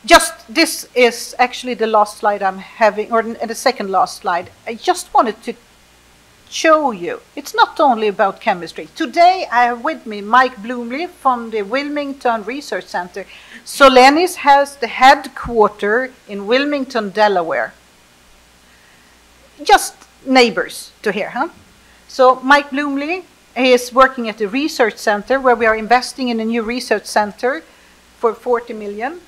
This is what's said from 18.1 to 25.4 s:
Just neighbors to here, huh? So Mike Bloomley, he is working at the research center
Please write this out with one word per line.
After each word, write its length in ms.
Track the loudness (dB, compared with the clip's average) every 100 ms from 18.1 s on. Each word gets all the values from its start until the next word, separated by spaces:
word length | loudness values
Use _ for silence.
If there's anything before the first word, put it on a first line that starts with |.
| _ _ _ _ _ _ _ _ _ _ _ _ _ _ _
Just 340 | 4 4 4 -12 _ _ 0
neighbors 680 | 4 4 0 -6 -10 -18 _
to 100 | -6
here, 200 | -6 -8
huh? 180 | -6 -8 -8 _ _ _ _ _
So 280 | 4 4 4
Mike 340 | 2 2 2
Bloomley, 560 | -6 -4 -4 -6 -8 -10 _ _ -2
he 160 | 2
is 180 | 2 2
working 380 | 2 2 2 -8
at 80 | -6
the 100 | -4
research 500 | -2 -4 0 -2 0
center 420 | -2 -2 -2 0